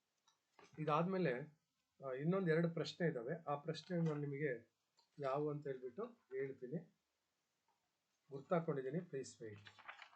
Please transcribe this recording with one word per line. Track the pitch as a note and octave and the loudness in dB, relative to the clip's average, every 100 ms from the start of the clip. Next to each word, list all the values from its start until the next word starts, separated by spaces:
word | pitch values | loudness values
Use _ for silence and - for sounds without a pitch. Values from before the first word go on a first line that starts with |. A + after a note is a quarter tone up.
| _ _ _ _ _ - - - | _ _ _ _ _ -20 -16 -4
ಇದಾದ್ಮೇಲೆ, | D#3 D3+ F3 F#3 E3 B2 D3+ - _ _ _ - C3+ | 2 4 4 2 2 0 -4 -14 _ _ _ -12 -8
ಆ, | |
ಇನ್ನೊಂದ್ | B2+ D#3 F#3+ F3+ | -2 2 4 4
ಎರಡು | D#3 E3+ | 4 4
ಪ್ರಶ್ನೆ | E3 D3+ - E3+ | 0 -4 2 2
ಇದಾವೆ, | C3 A#2 E3 | 2 -2 -2
ಆ | - C#3+ | -2 -2
ಪ್ರಶ್ನೆ | D#3 - - F3 | -2 -6 -2 4
ನಾನು | D#3+ D3 | 4 4
ನಿಮಗೆ | C#3+ C#3 D3 A#2 - _ _ _ _ - | 0 0 0 -2 -8 _ _ _ _ -4
ಯಾವುವು | C3+ C#3 D3+ | 0 2 2
ಅಂತ | D3 C#3+ | 0 -4
ಹೇಳ್ಬಿಟ್ಟು | C3 B2+ A#2+ A#3+ | -6 -6 -8 -8
ಹೇಳ್ತೀನಿ, | - _ C3 C3+ - B2 C3+ - _ _ _ _ _ _ _ _ _ _ _ _ _ _ | -10 _ -4 -4 -6 -6 -6 -8 _ _ _ _ _ _ _ _ _ _ _ _ _ _
ಗುರ್ತಾಕೊಂಡಿದ್ದೀನಿ, | C#3 - F3 E3 C#3 C3 D#3+ | -12 0 0 0 -2 -2 -4
ಪ್ಲೀಸ್ | F3 C#3 A#2+ - | -4 -8 -8 -12
ವೇಟ್. | A2+ G#2 - - - - - | -14 -14 -18 -20 -18 -18 -20